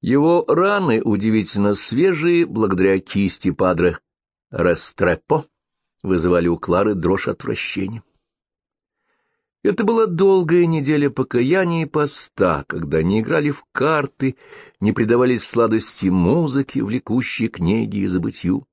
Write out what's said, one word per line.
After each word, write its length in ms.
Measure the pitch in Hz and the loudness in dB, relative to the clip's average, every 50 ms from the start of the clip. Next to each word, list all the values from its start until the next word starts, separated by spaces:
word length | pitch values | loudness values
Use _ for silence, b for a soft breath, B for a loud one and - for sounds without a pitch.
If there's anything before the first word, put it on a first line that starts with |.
Его 440 | - - 123 139 147 160 170 175 - - | -2 0 2 2 4 4 2 2 2 0
раны, 540 | - 156 180 196 208 202 190 156 113 113 | 0 2 2 0 0 0 0 0 0 0
удивительно 720 | - - 104 98 98 110 110 110 101 - - 101 101 101 104 | 0 0 -2 0 0 2 2 0 0 -2 -2 0 0 0 0
свежие, 720 | 101 - - 117 120 165 190 180 151 156 170 175 170 170 | -2 -4 -4 -2 0 2 2 2 0 0 0 2 2 0
благодаря 540 | - - 110 107 101 95 90 95 95 95 95 | 0 0 -2 0 0 0 2 2 2 2 0
кисти 500 | 95 - - 98 101 92 - - - 95 | -2 -4 -4 -2 -2 -2 -2 -4 -4 -4
падре 480 | 85 - - 90 90 82 87 90 82 - _ _ _ _ _ _ _ _ _ _ | -2 0 0 0 2 2 2 0 0 -2 _ _ _ _ _ _ _ _ _ _
Рестрепо, 960 | - - 85 90 85 82 - - - - 95 90 85 - _ _ 151 156 143 _ _ _ _ _ _ _ _ _ _ _ _ | -6 -2 0 0 0 0 -2 -10 -4 -2 0 0 0 -2 _ _ -2 -2 -2 _ _ _ _ _ _ _ _ _ _ _ _
вызывали 440 | 95 95 87 80 87 87 87 85 85 | -2 -2 0 2 2 2 2 2 0
у 120 | 85 82 | -2 -2
Клары 340 | - - 85 90 101 107 104 | -2 -2 0 0 2 0 -2
дрожь 340 | 95 80 85 92 98 - - | 0 0 -2 -2 0 -2 -6
отвращения. 760 | 107 - - - 110 - - - - 98 95 95 113 117 - _ _ _ _ _ _ _ _ _ _ _ _ _ _ _ _ _ _ _ _ _ _ _ _ _ _ _ _ _ _ _ _ | -8 -6 -6 -8 -8 -6 -8 -8 -8 -8 -8 -8 -8 -12 -16 _ _ _ _ _ _ _ _ _ _ _ _ _ _ _ _ _ _ _ _ _ _ _ _ _ _ _ _ _ _ _ _
Это 180 | 196 196 - 226 | -2 0 0 0
была 220 | 202 233 226 226 | 0 2 2 2
долгая 640 | 208 170 160 190 196 196 190 180 156 165 175 175 165 | 0 2 2 4 4 4 4 2 2 4 4 4 4
неделя 420 | 165 156 143 135 156 151 143 143 | 2 0 0 0 0 2 2 0
покаяния 760 | 135 - 131 - - 120 120 131 165 190 190 175 170 165 160 | 0 -2 -4 0 0 0 2 2 2 2 0 0 -2 -2 -4
и 40 | 139 | -4
поста, 760 | _ - 147 143 - - - - _ - 95 90 80 71 71 _ | _ -2 -2 -2 -2 -6 -8 -10 _ 0 0 2 2 0 -4 _
когда 340 | - 90 82 76 73 80 | -8 -8 -6 -2 0 0
не 200 | 80 87 98 110 | 2 2 2 0
играли 280 | 110 - 160 160 147 147 | 0 0 -2 -2 0 -2
в 160 | 143 - - _ | -4 -6 -12 _
карты, 640 | _ - - 151 160 151 139 139 _ _ 127 135 131 B B B B B B B B B | _ -2 0 0 0 0 -2 -4 _ _ -4 -4 -4 B B B B B B B B B
не 120 | - 104 | 0 0
предавались 520 | 107 - 117 107 117 120 123 127 127 117 - | 2 2 2 2 4 4 4 2 2 0 -2
сладости 640 | - - 117 117 110 110 113 107 - - - - | -4 0 0 2 2 2 0 -2 -4 -8 -2 -2
музыки, 760 | 95 90 92 87 87 127 170 170 151 123 139 135 - - 135 | 0 2 4 4 4 2 2 0 0 -2 -2 -4 -2 -4 -6
влекущей 680 | 113 101 110 127 - - 107 127 123 - - - 113 113 | -4 -2 -4 -6 -4 -2 -2 -2 -2 -4 -4 -4 -4 -4
к 100 | - - | -4 -2
неге 440 | 85 82 101 113 113 107 104 104 | 0 0 0 0 -2 -4 -4 -4
и 60 | 98 101 | -4 -2
забытью. 600 | 90 90 82 - - - - 85 92 - - _ | -2 -2 -2 -4 -8 -4 -2 -2 -2 -2 -4 _